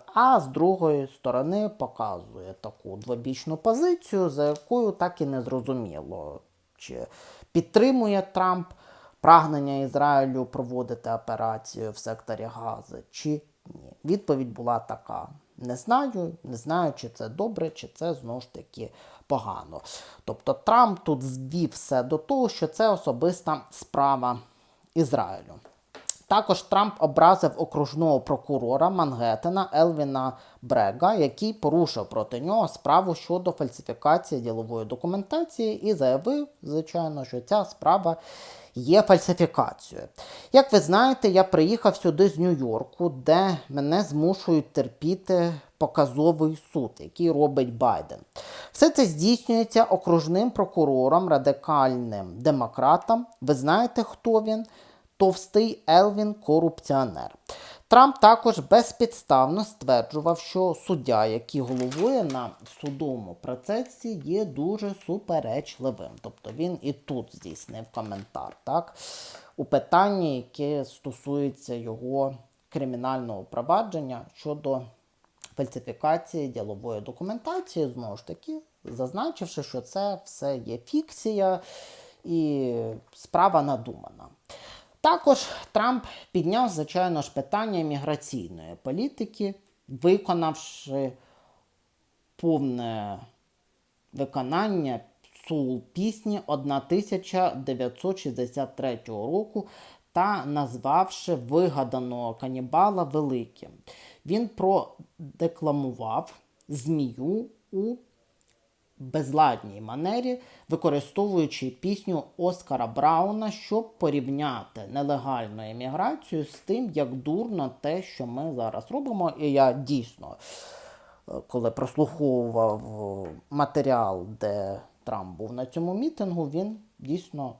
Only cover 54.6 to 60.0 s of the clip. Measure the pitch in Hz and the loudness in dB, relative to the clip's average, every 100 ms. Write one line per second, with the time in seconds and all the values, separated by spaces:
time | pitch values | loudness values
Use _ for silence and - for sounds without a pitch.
54.6 | 226 - - _ _ - 190 185 - 208 | -6 -16 -20 _ _ 2 4 4 0 2
55.6 | 226 - - 170 202 202 214 208 - 156 | 2 0 6 6 6 2 -4 -4 2 4
56.6 | 165 160 - 139 127 78 62 - - - | 2 -2 -2 0 0 -4 -12 -14 -16 -16
57.6 | - - - 240 269 262 214 226 233 208 | -16 -8 6 8 8 10 8 10 4 0
58.6 | 139 220 233 - 233 - - 135 131 180 | 6 6 6 0 -2 -2 2 4 4 2
59.6 | 214 - 127 123 | -4 -4 2 2